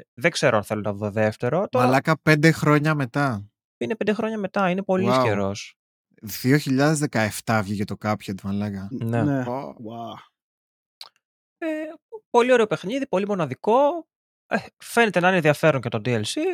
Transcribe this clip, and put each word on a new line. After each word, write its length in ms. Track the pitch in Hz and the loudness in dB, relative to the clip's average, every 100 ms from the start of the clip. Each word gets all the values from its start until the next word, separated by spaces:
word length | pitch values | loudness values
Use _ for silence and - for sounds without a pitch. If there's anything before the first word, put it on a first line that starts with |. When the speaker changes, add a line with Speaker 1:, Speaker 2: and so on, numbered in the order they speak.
| - | -18
Speaker 1:
δεν 180 | - 165 | -4 -4
ξέρω 260 | - 139 110 | 0 2 2
αν 60 | |
θέλω 180 | 98 107 | 0 -4
να 120 | 104 | -4
δω 180 | 98 107 | -6 -4
δεύτερο. 560 | 101 107 - 123 156 214 | 0 0 0 -2 -2 0
Τώρα 160 | 254 127 | 2 2
Speaker 2:
Μαλάκα, 340 | 135 160 156 | 2 2 0
πέντε 300 | - 156 160 | 2 4 4
χρόνια 440 | 156 151 147 151 151 | 4 4 4 2 -2
μετά. 540 | 127 143 143 104 101 _ _ _ | -2 -2 -2 -4 -8 _ _ _
Speaker 1:
Είναι 180 | 240 226 | -6 -2
πέντε 180 | 214 | -2
χρόνια 240 | 208 220 220 | -2 -4 -4
μετά, 320 | 190 208 190 | -4 0 0
είναι 140 | 185 | 0
πολύς 320 | 196 185 185 131 | 0 0 2 4
Speaker 2:
Wow. 60 | |
Speaker 1:
καιρός. 540 | 123 101 98 98 - _ _ _ _ _ | 2 0 -2 -4 -12 _ _ _ _ _
Speaker 2:
Δύο 360 | 110 - 127 147 | -14 -4 2 4
χιλιάδες 420 | 143 131 147 156 | 4 2 2 2
δεκαεφτά 640 | 147 117 107 - - 110 | 0 0 -2 -2 -2 0
βγήκε 220 | 98 101 104 | 0 -4 -6
το 100 | 98 | -4
Cuphead, 420 | 107 107 - 98 | -4 -4 -6 -8
μαλάκα. 440 | 98 101 104 98 98 | -6 -4 -4 -6 -10
Speaker 1:
Ναι. 320 | 131 113 117 | -8 -4 0
Speaker 3:
Ναι. 200 | 147 139 | 0 -2
Speaker 2:
Πω. 320 | 120 127 143 - | -4 -8 -10 -14
Speaker 3:
Wow. 400 | 110 117 113 - - _ _ _ _ _ _ _ - _ _ _ _ _ | -14 -12 -14 -14 -20 _ _ _ _ _ _ _ -20 _ _ _ _ _
Speaker 1:
Ε, 100 | 320 311 311 320 _ 220 - | -6 -6 -8 -14 _ -20 0
πολύ 220 | 240 247 | 2 4
ωραίο 140 | 247 214 | 4 2
παιχνίδι, 400 | 151 180 269 269 | -2 -4 -6 -4
πολύ 180 | 180 202 | -4 -2
μοναδικό. 800 | 196 147 127 - 240 285 339 - _ _ _ _ | -2 -4 -4 0 2 2 0 -8 _ _ _ _
Ε, 100 | 220 - _ | -6 -6 _
φαίνεται 420 | - 233 226 180 | -4 0 2 2
να 80 | 180 | 2
είναι 80 | 190 | 4
ενδιαφέρον 460 | 151 143 160 135 | 2 4 4 2
και 80 | 120 | -2
το 120 | 113 | -4
D 40 | 113 | -2
L 160 | 117 | -2
C. 160 | 107 - 359 | -2 -2 -2